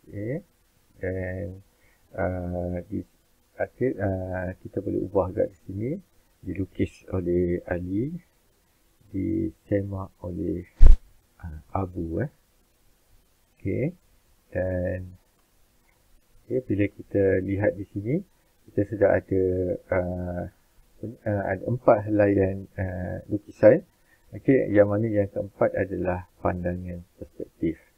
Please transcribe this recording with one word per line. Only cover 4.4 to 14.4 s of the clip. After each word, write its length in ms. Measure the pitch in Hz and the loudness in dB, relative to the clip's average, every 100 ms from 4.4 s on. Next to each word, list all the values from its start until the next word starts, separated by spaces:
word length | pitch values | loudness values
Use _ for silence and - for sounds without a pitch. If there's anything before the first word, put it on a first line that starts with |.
| 92 92 | -6 -10
kita 160 | - - | -10 -8
boleh 240 | 98 98 | -4 -6
ubah 320 | 98 98 95 92 | -2 -2 -2 -2
agak 160 | - | -4
di 80 | - - | -4 -12
sini. 240 | 95 117 190 _ _ _ _ | -8 -6 -8 _ _ _ _
Dilukis 680 | - 87 92 - 98 - - | -10 -8 -8 -4 -4 -6 -8
oleh 480 | 95 87 87 87 90 - | -6 -2 0 0 -2 -4
Ali, 480 | 87 90 98 139 170 _ _ _ _ _ _ _ _ _ | -6 -4 -4 -4 -8 _ _ _ _ _ _ _ _ _
disemak 1040 | 98 92 92 92 - _ 101 98 98 95 _ | -6 -4 -4 -6 -8 _ -2 -2 -8 -12 _
oleh, 480 | 90 90 87 87 87 _ - - - _ _ _ | -12 -6 -6 -6 -10 _ 12 12 6 _ _ _
ah, 240 | 85 78 - | -16 -16 -6
Abu, 480 | 95 92 90 82 82 | -6 -4 -6 -6 -4
eh. 80 | 143 _ _ _ _ _ _ _ _ - _ _ _ _ | -6 _ _ _ _ _ _ _ _ -20 _ _ _ _
Okey, 400 | 101 101 147 180 _ _ _ _ | -4 -2 -4 -6 _ _ _ _